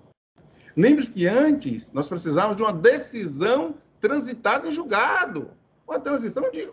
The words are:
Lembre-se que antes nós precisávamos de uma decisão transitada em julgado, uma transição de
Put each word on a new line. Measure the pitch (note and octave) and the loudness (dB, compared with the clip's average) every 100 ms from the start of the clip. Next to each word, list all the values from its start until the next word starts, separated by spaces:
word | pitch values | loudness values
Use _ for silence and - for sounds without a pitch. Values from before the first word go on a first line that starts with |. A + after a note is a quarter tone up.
| _ _ _ _ - _ - D3+ | _ _ _ _ -20 _ -6 4
Lembre-se | A#3 D4+ A#3 | 6 6 2
que | F#3+ F3 | 0 2
antes | A#3+ D4+ C#4+ C3+ A2 - | 4 2 2 -2 -8 -6
nós | B2+ D3 | -6 -6
precisávamos | F3 E3+ D3+ G#3 G3+ | -6 -2 0 0 0
de | |
uma | A3 | -2
decisão | E3 A3 C#4+ - A#3 E3+ C#3 G#3 C4+ E4 - _ - | 4 4 4 -2 -10 -8 -2 0 0 -2 -10 _ -4
transitada | G#3 D4 A#3+ A#3+ G#3 B3 E4 | -2 -2 -4 -4 0 0 -2
em | |
julgado, | D#4 D4 G3+ C4 F#4 D4+ D#3+ - - _ _ - | -6 -2 0 2 0 -2 -6 -12 -18 _ _ -8
uma | D4 | -6
transição | C#4+ C#4 A3 C4+ C4 | -4 -4 -4 -4 -4
de | D#4 - | -4 -10